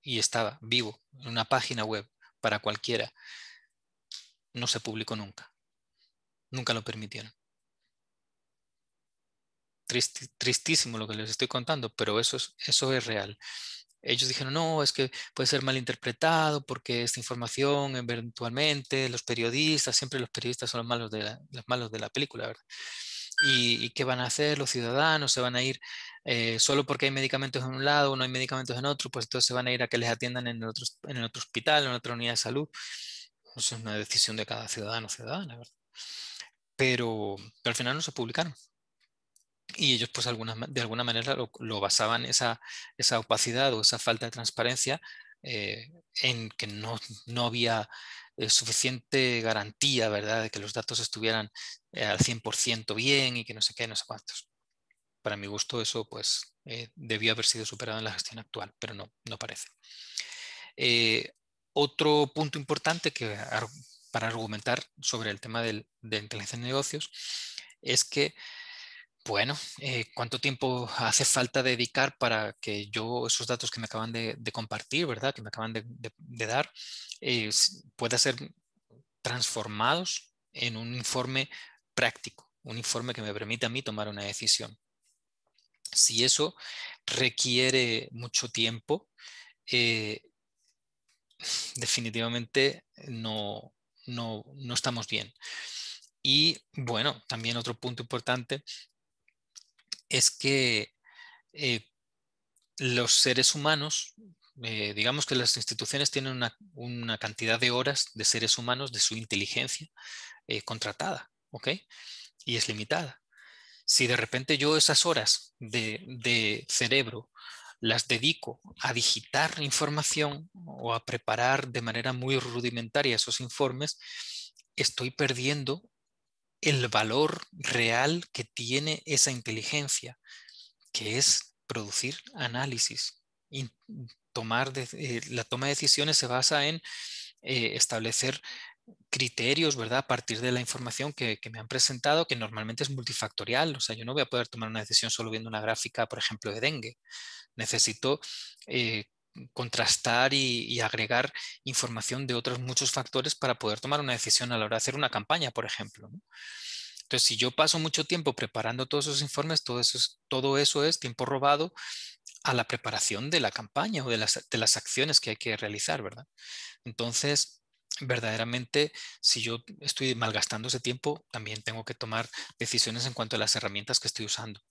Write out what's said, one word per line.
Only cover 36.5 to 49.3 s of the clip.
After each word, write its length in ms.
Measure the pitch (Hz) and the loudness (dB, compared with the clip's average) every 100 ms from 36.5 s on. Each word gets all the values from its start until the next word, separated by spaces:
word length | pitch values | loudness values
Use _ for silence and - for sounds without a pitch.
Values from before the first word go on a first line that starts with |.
| _ _ - | _ _ 2
Pero, 580 | 135 123 117 110 104 98 107 _ | 2 4 2 0 -2 -6 -10 _
pero 80 | 120 | -2
al 40 | 117 | 0
final 200 | 123 143 | 0 0
no 60 | |
se 100 | 165 | -4
publicaron. 420 | - 117 139 170 131 - _ _ _ _ _ _ _ _ _ - - | -4 -4 -2 -4 -6 -20 _ _ _ _ _ _ _ _ _ -16 0
Y 180 | 151 123 | 4 4
ellos, 140 | 117 | 2
pues, 140 | - 123 | -2 -2
alguna 280 | 117 113 110 | -2 -4 -6
ma-, 120 | 120 | -4
de 120 | 135 | -2
alguna 220 | 117 113 | -2 -2
manera 320 | 120 117 120 135 | 0 0 0 -2
lo, 140 | 117 - | -4 -6
lo 200 | 113 107 | -6 -2
basaban 460 | 98 - 107 117 123 | 2 4 4 2 2
esa, 360 | - 120 113 - - - - | 2 2 -2 -8 -14 -14 0
esa 220 | - 117 | 2 2
opacidad 540 | 110 107 - 120 139 | 2 2 2 2 2
o 80 | 113 | 4
esa 160 | 104 113 | 4 4
falta 280 | - 113 117 | 0 0 -4
de 60 | |
transparencia, 720 | 120 117 - 120 127 - 139 - - - - | -4 -4 0 0 2 0 -2 -6 -18 -20 -18
eh, 480 | 135 113 101 107 123 170 _ - | -8 -4 -4 -6 -10 -20 _ 0
en 280 | 131 117 113 | 0 0 -6
que 180 | - 107 | -6 -6
no, 320 | 104 107 117 - 107 - | -6 -6 -6 -8 -16 -6
no 200 | 120 120 | 0 0
había, 440 | 117 117 113 104 - - - - - | 2 2 2 -2 -10 -14 -16 -16 -6
eh, 120 | 110 | 4
suficiente 920 | - 113 117 131 127 _ 139 127 | 4 4 0 0 -2 _ 2 4